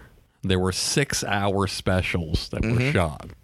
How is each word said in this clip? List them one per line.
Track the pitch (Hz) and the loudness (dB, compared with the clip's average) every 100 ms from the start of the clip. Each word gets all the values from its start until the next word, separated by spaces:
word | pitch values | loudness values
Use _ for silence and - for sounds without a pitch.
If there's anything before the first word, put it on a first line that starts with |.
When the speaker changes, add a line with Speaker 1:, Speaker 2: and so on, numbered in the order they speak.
| - - _ _ | -20 -20 _ _
Speaker 1:
there | 95 92 | 0 2
were | 92 | 2
six-hour | 90 - - 139 - - 104 101 98 98 | 0 -2 0 0 -2 -2 0 2 2 0
specials | - - 92 90 92 80 85 - | -2 0 0 2 -2 0 -2 -2
that | 117 | -4
were | 110 | 0
Speaker 2:
Mm-hmm. | 120 127 | 2 2
Speaker 1:
shot. | 147 82 69 - - | 2 0 -2 -12 -18